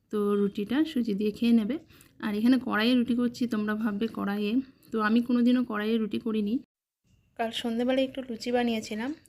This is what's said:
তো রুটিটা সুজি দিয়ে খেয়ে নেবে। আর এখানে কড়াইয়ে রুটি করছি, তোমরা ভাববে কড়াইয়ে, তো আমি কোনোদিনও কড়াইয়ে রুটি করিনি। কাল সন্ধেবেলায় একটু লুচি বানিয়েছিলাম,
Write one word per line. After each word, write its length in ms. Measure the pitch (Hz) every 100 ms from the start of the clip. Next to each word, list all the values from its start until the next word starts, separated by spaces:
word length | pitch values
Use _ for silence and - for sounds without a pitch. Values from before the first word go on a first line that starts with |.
| _
তো 80 | 214 202 202
রুটিটা 360 | 202 202 208 262
সুজি 280 | 311 254 226
দিয়ে 180 | 196 214 202
খেয়ে 160 | 233 233
নেবে। 160 | 208 311 - - - -
আর 80 | - 208
এখানে 180 | 233 262 233
কড়াইয়ে 280 | 208 226
রুটি 200 | 254 240 240
করছি, 220 | 240 240 233
তোমরা 200 | 214 208
ভাববে 320 | 214 220 202 220 208
কড়াইয়ে, 340 | 196 208 208 240 - _ -
তো 60 | 220 214
আমি 100 | 226 240
কোনোদিনও 340 | 247 240 247
কড়াইয়ে 320 | 240 214 214 226
রুটি 180 | 214 226 226
করিনি। 280 | 220 202 254 - _ _ _ _ _ _ -
কাল 120 | 226 226
সন্ধেবেলায় 420 | 240 226 247 262 262
একটু 120 | 269 254
লুচি 220 | 220 247 247
বানিয়েছিলাম, 540 | 240 226 214 214 247 320